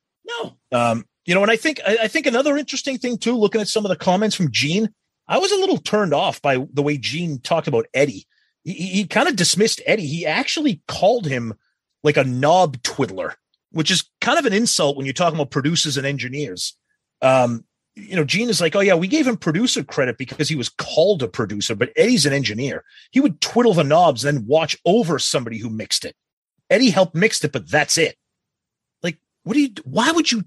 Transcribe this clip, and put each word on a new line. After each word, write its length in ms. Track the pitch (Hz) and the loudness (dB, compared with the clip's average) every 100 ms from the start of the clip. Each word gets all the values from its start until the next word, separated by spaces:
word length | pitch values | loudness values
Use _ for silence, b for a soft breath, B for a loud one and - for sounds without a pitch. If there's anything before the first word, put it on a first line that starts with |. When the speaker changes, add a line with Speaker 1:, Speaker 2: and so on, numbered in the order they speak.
| _ _ - | _ _ -12
Speaker 1:
No. 300 | 466 - - - | -10 -10 -14 -4
Speaker 2:
Um, 340 | 123 120 117 - _ - | 0 0 -2 -6 _ -2
you 100 | 180 | 0
know, 80 | |
and 80 | 202 | 2
I 60 | 226 | 2
think, 220 | 320 302 - | 0 -4 -2
I, 120 | 226 | 0
I 40 | 220 | 0
think 180 | 320 294 | -2 0
another 320 | 233 294 285 | 0 2 0
interesting 400 | 285 262 - 254 | -4 -8 -6 -6
thing 220 | 240 240 | -4 -4
too, 160 | 226 240 | -2 0
looking 260 | 202 220 | 0 0
at 60 | 202 | -2
some 180 | 220 208 | -2 -2
of 40 | |
the 60 | 175 | -2
comments 400 | - 185 214 - | 0 2 0 0
from 160 | 160 | -2
Gene, 380 | 107 143 185 220 _ _ _ - | 0 0 0 -2 _ _ _ -4
I 100 | 214 | 0
was 140 | 381 | 2
a 60 | 403 | 0
little 200 | 381 285 | 0 0
turned 360 | - 208 196 | 0 0 2
off 280 | 143 180 - | 0 0 -2
by 240 | 143 131 139 | 0 0 -2
the 80 | 131 | -2
way 160 | 143 147 | -2 -2
Gene 420 | 104 147 175 135 | -4 -6 -6 -6
talked 280 | - 165 156 | -2 -2 0
about 180 | 120 - | -2 0
Eddie. 320 | 127 143 95 - _ _ _ | 2 0 0 -14 _ _ _
He, 100 | 156 | -12
he, 120 | 190 185 | -10 -4
he 180 | 190 202 | -2 0
kinda 260 | 214 330 | 2 2
dismissed 480 | 226 170 175 220 - - | 2 0 2 0 0 0
Eddie. 220 | 208 151 | 0 -2
He 180 | 165 165 | -4 -2
actually 560 | 165 277 - 302 170 - | -2 -2 -2 0 -2 -6
called 400 | - 190 247 165 | 0 2 2 0
him, 260 | 127 117 - _ _ _ _ | -4 -6 -10 _ _ _ _
like, 120 | 151 143 | 0 2
a 60 | |
knob 540 | 131 123 143 180 180 127 | 2 2 4 4 4 0
twiddler, 500 | - - 120 95 87 - _ _ _ | -6 -4 -4 -4 -8 -10 _ _ _
which 180 | - 151 | -4 0
is 180 | 185 - - | 0 -2 -6
kind 160 | 233 311 | 0 2
of 60 | 269 | 2
an 80 | |
insult 420 | 196 233 - 151 139 | 0 0 0 0 -2
when 100 | 135 | -4
you're 80 | |
talking 240 | 131 175 160 | 0 0 0
about 140 | 139 | -4
producers 460 | 147 139 165 156 139 | -2 -2 0 -2 -2
and 80 | 139 | -4
engineers. 720 | 139 123 139 143 90 - - _ _ _ - | -4 -6 -8 -8 -8 -10 -12 _ _ _ -2
Um, 440 | 131 131 123 117 - _ _ - | 2 4 2 -2 -10 _ _ -20
you 200 | - 185 | -6 -2
know, 80 | |
Gene 260 | 143 180 240 | -2 -2 -2
is 120 | 170 | 0
like, 140 | 165 202 | 0 2
"Oh, 40 | |
yeah, 120 | 202 | 4
we 140 | 170 185 | 2 2
gave 200 | 302 262 | 0 0
him 80 | 220 | -2
producer 480 | - 160 247 165 | -2 0 0 -2
credit 340 | 143 - 127 113 | -4 -2 -2 -2
because 300 | 127 - 151 | -8 -4 -4
he 80 | 156 | -4
was 140 | 117 | -6
called 540 | - - - 180 190 | -8 -4 2 2 2
a 40 | 117 | -2
producer, 480 | - 107 104 - 107 | -4 -4 -4 -4 -2
but 160 | 131 - | -2 2
Eddie's 280 | 196 240 143 | 2 4 2
an 60 | |
engineer. 520 | 139 123 107 135 - - b b | 0 -2 -4 -6 -8 -12 b b
He 80 | 254 | 2
would 220 | 277 151 | 2 0
twiddle 320 | - 226 240 | -2 2 4
the 100 | 170 | 4
knobs, 380 | 139 160 175 123 | 4 4 4 2
then 240 | 143 147 104 | 0 -2 0
watch 320 | 156 160 - 165 | 0 0 -2 2
over 320 | 214 175 143 | 2 2 -2
somebody 380 | - 147 117 113 | -2 -2 -4 -8
who 120 | 113 | -8
mixed 360 | 110 101 - 85 | -8 -4 -6 -6
it. 100 | - _ _ _ _ - | -16 _ _ _ _ 0
Eddie 220 | 196 254 | 4 4
helped 240 | 190 185 160 | 4 2 2
mix 280 | 185 - | 0 0
it, 80 | 135 | -4
but 180 | 123 78 | -4 -2
that's 280 | 151 143 - | 0 2 0
it." 180 | 156 - _ _ _ _ _ _ _ _ | 0 -4 _ _ _ _ _ _ _ _
Like, 160 | 175 160 _ _ | -8 -8 _ _
what 120 | 160 269 | -4 0
do 60 | |
you, 120 | 277 196 | 0 -2
why 280 | 131 151 254 | -6 0 2
would 200 | 339 320 | 2 2
you 120 | 233 | 0